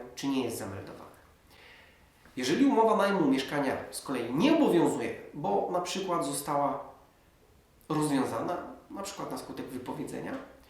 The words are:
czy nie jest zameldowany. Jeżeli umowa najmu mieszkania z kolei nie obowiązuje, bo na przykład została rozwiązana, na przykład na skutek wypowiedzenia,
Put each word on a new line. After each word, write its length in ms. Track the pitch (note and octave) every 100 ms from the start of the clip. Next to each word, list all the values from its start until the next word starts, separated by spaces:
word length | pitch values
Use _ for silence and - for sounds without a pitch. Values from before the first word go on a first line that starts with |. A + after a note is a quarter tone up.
| -
czy 140 | - C#3
nie 160 | C3+
jest 140 | A#2+ A2
zameldowany. 520 | G2+ G2 F2 E2+ - - - - - - - - - - - _ - -
Jeżeli 300 | B3+ A#3 C#4
umowa 300 | A3 A3 G3+
najmu 320 | G3 F#3+ D3
mieszkania 480 | C3 - D3 C3+ - -
z 120 | -
kolei 320 | - B2+ A#2
nie 220 | C3 B3+ D#4+
obowiązuje, 580 | D4 E3+ D3 - A2 - -
bo 340 | - F3 G3+ F#3
na 80 | F3+
przykład 460 | F3 G3 F#3+ E3 C#3+
została 580 | C#3+ - C#3+ C#3+ - - - - _ _ _ _ _ _ _ -
rozwiązana, 680 | D3+ D3+ C3+ A#2+ A2+ - F3 - - -
na 120 | -
przykład 280 | F#3+ - D3+
na 80 | C3
skutek 280 | - - -
wypowiedzenia, 640 | C3 - D3+ - - - C4 - - -